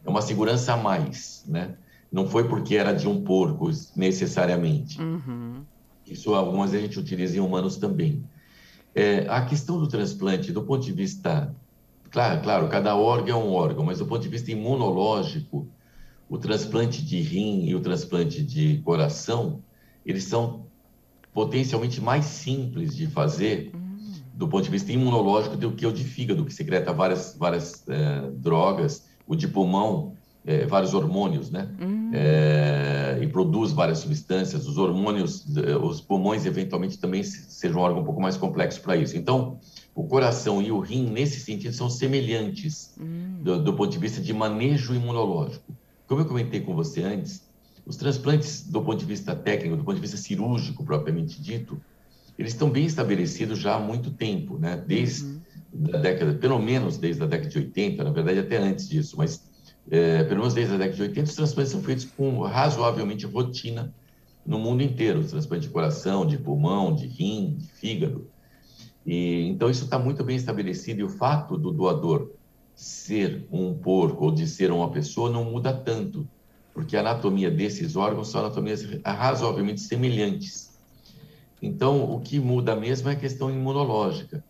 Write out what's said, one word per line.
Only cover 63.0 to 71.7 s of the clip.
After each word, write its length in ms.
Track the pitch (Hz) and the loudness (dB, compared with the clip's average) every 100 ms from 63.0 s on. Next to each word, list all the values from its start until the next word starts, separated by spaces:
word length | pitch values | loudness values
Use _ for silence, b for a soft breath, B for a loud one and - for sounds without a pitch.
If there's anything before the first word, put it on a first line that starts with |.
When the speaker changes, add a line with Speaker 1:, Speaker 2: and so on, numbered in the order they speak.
| 104 104 98 | -2 -4 -4
Speaker 1:
rotina 680 | 123 123 - 117 117 120 - b b b b | -2 -2 -4 -8 -6 -8 -10 b b b b
no 140 | - 107 | -4 -2
mundo 240 | 110 123 | 0 2
inteiro, 380 | 139 123 110 85 | 2 2 2 2
os 100 | 78 | 0
transplantes 360 | - 76 85 76 | -2 -2 -4 -2
de 60 | |
coração, 540 | 82 78 76 92 98 120 | 0 0 0 0 2 2
de 120 | 139 | 0
pulmão, 560 | 139 143 165 202 175 | 0 2 2 2 2
de 120 | 156 90 | 0 -2
rim, 500 | 123 190 214 185 147 | -4 -2 0 -2 -2
de 80 | - | -8
fígado. 600 | - 226 208 147 127 - - B B B B B _ | -8 -6 -2 -2 -4 -10 -20 B B B B B _
E, 380 | - 85 87 87 85 | -4 0 0 0 0
então, 220 | - 113 | 2 2
isso 180 | 127 - | 2 0
tá 100 | 131 | 0
muito 240 | 127 147 | 0 0
bem 140 | 123 127 | -2 -2
estabelecido 640 | 123 104 95 90 - 107 | -2 -2 -2 -4 -6 -4
e 40 | |
o 40 | 98 | -4
fato 480 | - 123 151 - - | 0 2 2 0 -4
do 160 | 175 | -2